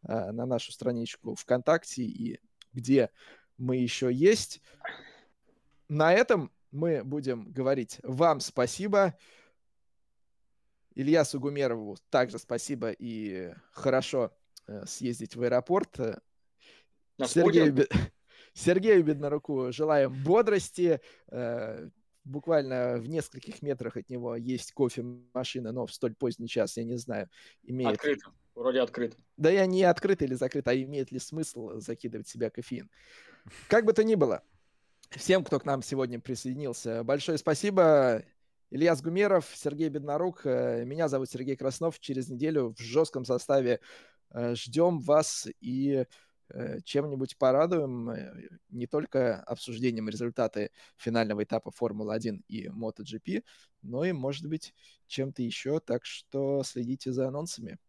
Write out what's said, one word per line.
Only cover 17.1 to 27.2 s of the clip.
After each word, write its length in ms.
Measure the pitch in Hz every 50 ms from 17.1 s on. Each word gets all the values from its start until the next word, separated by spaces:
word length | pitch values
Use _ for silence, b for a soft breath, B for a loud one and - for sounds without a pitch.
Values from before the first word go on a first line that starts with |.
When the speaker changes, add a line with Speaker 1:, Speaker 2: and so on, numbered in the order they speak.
| _ -
Speaker 2:
На 100 | 135 -
Speaker 1:
Сергею 460 | - 165 175 - 160 170 160 151 139
Speaker 2:
подиум. 20 |
Speaker 1:
Бе-, 140 | 131 143 -
<laughs> 240 | - - 143 - _ _ _ b b b b b b
Сергею 500 | - - 170 180 185 190 226 214 185 165
Бедноруку 680 | 151 151 139 147 143 147 147 _ - 147 131 131 127
желаем 400 | 120 127 156 156 151 143 135 131 131 131 135
бодрости. 760 | 151 180 220 233 214 208 190 - - - - 180 175 160 131 b b b b b b
Э, 640 | - 123 123 117 117 120 110 110 110 113 - 131 _ _ _ _ _ _ _
буквально 720 | 135 135 147 - 165 165 151 139 131 127 127 123 123 123 120
в 100 | 113 123
нескольких 540 | 160 160 - - - 127 - - 113 -
метрах 360 | - 143 139 127 120 113 - 117
от 120 | 101 _
него 260 | 127 123 120 120 117
есть 380 | 117 117 123 127 120 - - _
кофемашина, 1000 | - 139 123 - 135 120 123 123 123 123 _ _ 127 127 - - 127 120 110
но 140 | 117 127 117
в 80 | - -
столь 220 | - - 123 110
поздний 320 | _ - 123 110 - 117 117
час, 300 | - 123 107 - - -
я 60 | 117
не 140 | 117 123 120
знаю, 320 | 120 127 113 107